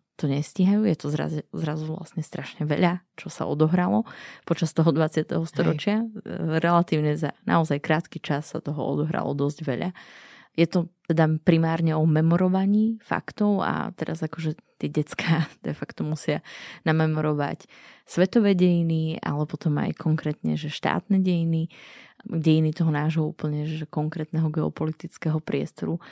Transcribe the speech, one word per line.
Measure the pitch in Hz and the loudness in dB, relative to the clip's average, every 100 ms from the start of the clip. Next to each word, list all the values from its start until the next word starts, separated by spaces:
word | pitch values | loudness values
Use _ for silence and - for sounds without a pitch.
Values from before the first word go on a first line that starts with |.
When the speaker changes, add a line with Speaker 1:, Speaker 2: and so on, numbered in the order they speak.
| _ | _
Speaker 1:
to | - 147 | -4 -2
nestíhajú. | 139 156 - 185 208 | 0 -2 2 4 4
Je | 214 | 2
to | 160 143 | 0 -2
zraz-, | 151 156 151 - | -2 -2 -6 -8
zrazu | - 156 156 156 | -6 -4 -4 -6
vlastne | 156 160 - | -8 -8 -8
strašne | 151 - 143 - | -8 -10 -12 -6
veľa, | 151 147 180 175 - | -2 2 2 0 -8
čo | - 160 | -18 -14
sa | - - | -6 -4
odohralo | 147 156 180 180 214 226 - - - | 2 4 4 2 0 -2 -8 -18 -14
počas | - 165 160 | -4 -2 0
toho | - 160 | 2 4
dvadsiateho | 147 156 - - 165 | 4 2 0 -2 -2
Speaker 2:
Hej. | 160 | -2
Speaker 1:
storočia. | - 165 151 - 214 | 0 0 0 0 0
Eh, | 226 214 - - 165 160 | -2 -8 -10 -6 -2 0
relatívne | 170 175 170 156 151 | 4 4 4 2 2
za | 147 156 - | 0 -2 -4
naozaj | - 170 160 147 | 2 2 4 0
krátky | - 160 - - | 2 0 0 -8
čas | - 147 - | -4 -2 -2
sa | - | -8
toho | - 143 | -6 -4
odohralo | - 147 151 - - | -2 -2 -2 -2 -2
dosť | 139 143 147 | 0 -2 -2
veľa. | 143 123 180 - - - - - - | -4 -4 -4 -6 -16 -20 -20 -20 -8
Je | - 170 | 0 2
to | 185 165 - | 2 -2 -6
teda | - 160 160 156 | 0 2 4 2
primárne | - 165 165 165 165 | 2 2 2 2 2
o | 156 | 2
memorovaní | 160 156 160 175 185 190 190 208 220 226 | 4 4 4 4 4 2 2 4 2 -2
faktov | - - - - 208 202 | -4 -6 -4 -2 0 2
a | - - - | 0 -2 -4
teraz | 180 156 165 | -6 -6 -4
akože | 156 - 160 151 _ - | -6 -4 -6 -6 _ -8
tie | 147 | -4
decká | 151 147 - - 160 156 | -2 -2 -4 0 0 0
<laughs> | - | -6
de | - | -10
facto | 151 - - | -8 -10 -6
musia | 156 156 - 151 - - - - | -4 -4 -4 -4 -6 -16 -18 -6
namemorovať | 160 160 160 156 156 147 143 - - - - - | 0 2 2 0 0 -2 -2 -6 -12 -20 -20 -20
svetové | - - 185 240 202 | -6 0 2 4 4
dejiny, | 185 180 170 165 160 160 160 | 4 4 4 0 0 -2 -4
ale | - 147 151 | -4 -4 -4
potom | 165 160 147 | -4 -2 0
aj | 139 151 | -2 -2
konkrétne, | 160 156 156 147 156 | 0 0 -2 -4 -4
že | 156 151 | -4 -6
štátne | - - 113 - 190 | -4 -2 -2 0 2
dejiny, | 185 175 165 160 165 - - - - - | 2 2 0 0 -2 -8 -20 -20 -20 -20
dejiny | - 165 156 156 156 | -6 0 4 4 4
toho | 156 165 | 2 0
nášho | 147 156 160 | 2 0 0
úplne, | 156 156 156 151 | -2 -2 -4 -4
že | 151 156 156 | -4 -6 -6
konkrétneho | 160 156 160 156 156 160 | -4 -4 -4 -4 -2 0
geopolitického | 156 156 - 156 - 165 - 160 156 | 0 -2 -2 -4 -6 -12 -6 -2 -2
priestoru | - 143 160 - 165 165 - | -2 -4 -4 -6 -6 -6 -8